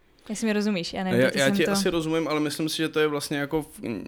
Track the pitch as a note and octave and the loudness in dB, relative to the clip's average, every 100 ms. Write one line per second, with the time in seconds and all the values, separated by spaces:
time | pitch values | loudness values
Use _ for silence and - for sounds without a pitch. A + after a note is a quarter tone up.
0 | _ _ - G#3 A3+ G#3 G#3 F#3+ E3 - | _ _ -10 -4 0 0 0 -2 -2 -4
1 | F#3 B2 C3 - C3+ G3+ F3+ G3 F#3+ E3+ | 0 4 4 4 2 4 2 2 2 0
2 | D#3 D#3+ D3 D3+ D3+ D3+ D#3 - D#3+ D#3 | 0 0 0 0 0 -2 -4 -2 -2 2
3 | D3+ C#3+ - C#3+ C#3+ D#3+ D3 - - G#2 | 2 0 -4 -4 -2 -2 -4 -8 -6 -6